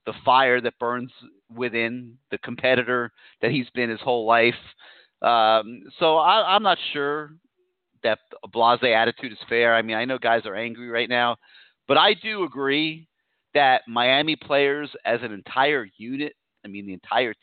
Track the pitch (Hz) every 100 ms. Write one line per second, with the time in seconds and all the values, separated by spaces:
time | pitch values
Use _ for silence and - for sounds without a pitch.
0 | - 104 - 127 135 123 120 - 120 123
1 | 127 - - 95 _ 117 123 117 117 123
2 | 120 120 - 104 - 120 127 127 117 123
3 | 117 _ - - 113 139 120 123 120 110
4 | 139 120 110 117 117 - - _ - -
5 | _ _ - 117 110 110 107 123 139 -
6 | 165 160 160 220 180 202 190 170 - 147
7 | 143 147 151 160 _ _ _ _ _ _
8 | 117 110 _ - 104 117 117 120 127 110
9 | 117 - 127 104 - 117 117 113 113 110
10 | 123 127 117 117 110 98 117 117 120 117
11 | 117 123 120 117 _ - _ _ - 143
12 | 196 - 214 208 165 135 135 143 156 160
13 | 160 _ _ _ _ 147 139 127 - 117
14 | 123 135 151 151 - 143 139 147 143 -
15 | - 117 117 101 - 127 143 143 101 _
16 | 113 135 147 - _ _ 104 101 98 92
17 | - 113 123 104